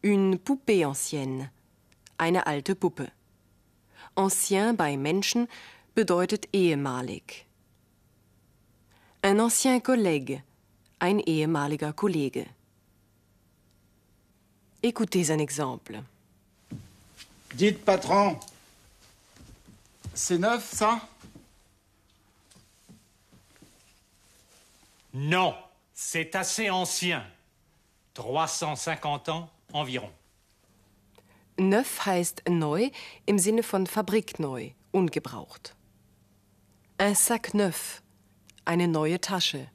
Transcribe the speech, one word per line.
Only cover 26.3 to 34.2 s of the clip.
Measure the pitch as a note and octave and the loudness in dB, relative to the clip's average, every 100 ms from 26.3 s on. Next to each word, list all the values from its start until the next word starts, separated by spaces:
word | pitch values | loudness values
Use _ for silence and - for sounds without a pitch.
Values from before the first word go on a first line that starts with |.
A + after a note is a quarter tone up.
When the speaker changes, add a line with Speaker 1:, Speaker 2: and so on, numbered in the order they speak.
Speaker 3:
assez | G3 F3+ - G#3+ | -4 -4 -2 0
ancien. | F#3 F3 - F3 D#3 G2 _ _ _ _ _ _ _ _ | 0 -2 -2 -2 -2 -6 _ _ _ _ _ _ _ _
Trois | - A2 C#3+ D#3+ | -12 -4 -2 -2
cent | - D#3+ C#3 | -2 -4 -4
cinquante | - D#3+ D3+ C#3+ - | -6 -4 -4 -4 -4
ans | D#3+ E3 _ _ | -6 -8 _ _
environ. | D3 C3+ B2+ G2+ - _ _ _ _ _ _ _ _ _ - _ _ _ - | -6 -4 -6 -8 -18 _ _ _ _ _ _ _ _ _ -20 _ _ _ 0
Speaker 1:
Neuf | F#3+ G#3 C#4 - G3+ | 4 4 2 -4 -2
heißt | F3+ E3+ - - | 0 -2 -6 -2
neu | E3+ D3+ E3 C4 - - - - | 0 0 0 -2 -4 -18 -8 0
im | G3+ | 2
Sinne | F#3 A3 | 2 0
von | A3 G3 F#3 | 0 -2 -2
fabrikneu, | G#3+ G3+ G#3+ | -2 0 -2